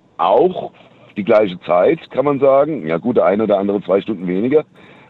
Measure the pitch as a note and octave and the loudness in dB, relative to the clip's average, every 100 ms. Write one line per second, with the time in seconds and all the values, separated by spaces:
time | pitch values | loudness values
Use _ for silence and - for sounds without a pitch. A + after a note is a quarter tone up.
0 | _ - F2 A#2 F#3 - - _ - _ | _ -2 2 2 2 -2 -12 _ -20 _
1 | - G#2+ G2+ G#2+ G2+ F2+ - F2+ A2+ E3 | -14 -8 2 2 2 -4 -2 2 2 0
2 | - B2+ C#3+ C3+ C3+ C3+ D3+ C3+ D#2 E2+ | -4 -2 -2 2 2 2 0 -4 -4 -4
3 | B2 G#2+ F2 G2+ G#2+ G2 G2+ G2+ - G2 | 0 0 2 0 0 0 0 -4 0 -2
4 | G2+ F#2 F2+ F#2 B2 D3+ - _ - - | -2 -8 -4 -2 0 0 -2 _ -20 -20